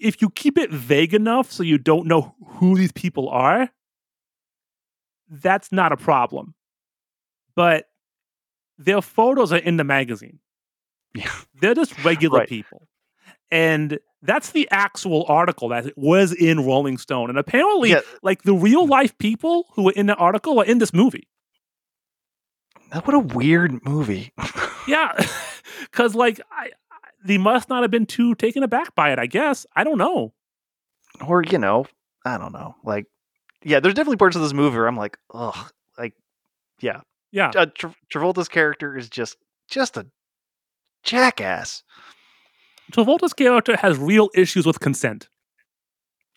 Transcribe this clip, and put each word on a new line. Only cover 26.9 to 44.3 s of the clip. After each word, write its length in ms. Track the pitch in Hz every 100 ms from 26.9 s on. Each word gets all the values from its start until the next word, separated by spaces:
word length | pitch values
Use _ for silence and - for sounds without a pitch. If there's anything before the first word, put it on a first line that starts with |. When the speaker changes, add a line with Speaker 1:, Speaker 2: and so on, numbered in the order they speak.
Speaker 1:
I, 60 | - - _
they 120 | 190 202
must 300 | 196 240 -
not 140 | 254
have 80 | 240
been 160 | 233 214
too 280 | - 240
taken 280 | 226 226 269
aback 320 | 262 240 339
by 180 | - 151
it, 60 | 127
I 80 | 123
guess. 400 | 175 302 269 - -
I 80 |
don't 140 | 285 269
know. 340 | 254 359 113 _ _ _ _ _ _ _ _ _ 139
Speaker 2:
Or, 160 | 175
you 140 | 160 175
know, 280 | 101 110 139 _ _ _
I 140 | 123 117
don't 140 | -
know. 220 | - - -
Like, 240 | 113 104 104 _ _ _ _ _
yeah, 160 | - 147
there's 160 | 160
definitely 220 | 202 302 226
parts 200 | 190 170
of 60 |
this 120 | 156
movie 220 | 143 147 117
where 80 | 113
I'm 80 | 123
like, 220 | 104 - _
"Ugh." 360 | 117 117 - - _ _ -
Like, 160 | 117 _ _ _ _ _ _ _
yeah. 220 | 120 - _ _ _
Speaker 1:
Yeah. 220 | 196 175
Speaker 2:
Uh, 120 | 202 156
Tra-, 280 | - 165 - _
Travolta's 360 | 151 170 185 165
character 480 | 170 151 143 147 135
is 120 | 117
just, 260 | - 113 - _ _ _
just 280 | 269 262 -
a 80 | 180 _ _ _ _ _ _ _ _ _
jackass. 800 | - 240 254 - 98 - - - _ _ - _ _ _ _ _ _ _ -
Speaker 1:
Travolta's 400 | - 220 330 349
character 440 | - 254 240 233 220
has 220 | 196 143
real 320 | 147 214 202